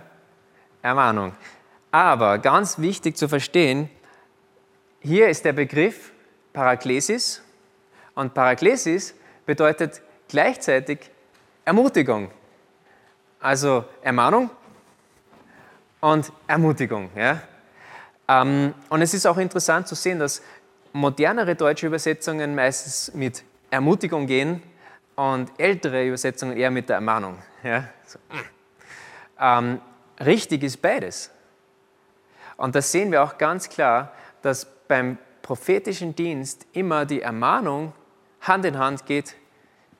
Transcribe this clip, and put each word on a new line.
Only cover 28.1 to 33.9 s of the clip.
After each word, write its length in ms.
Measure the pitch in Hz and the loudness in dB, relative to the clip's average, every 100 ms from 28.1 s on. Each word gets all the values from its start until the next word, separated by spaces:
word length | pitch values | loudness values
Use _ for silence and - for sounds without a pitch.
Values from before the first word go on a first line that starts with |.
| - _ 151 - _ _ _ - - - - - - | -20 _ -16 -16 _ _ _ -20 -20 -20 -20 -20 -2
Ähm, 400 | 131 120 120 131 - _ _ - | 2 2 2 -4 -10 _ _ -4
richtig 420 | 139 214 - 147 | 2 2 2 -4
ist 180 | 139 127 | -4 -2
beides. 500 | 175 262 90 - - _ _ _ _ _ _ _ _ _ _ _ - - | -2 -2 -6 -12 -16 _ _ _ _ _ _ _ _ _ _ _ -20 -8
Und 160 | 131 | -2
das 160 | 139 139 | -2 0
sehen 220 | 180 202 | 0 2
wir 100 | 151 | 2
auch 160 | 147 - | 2 0
ganz 300 | 156 180 - | -2 -2 -8
klar, 460 | - 135 | 0 2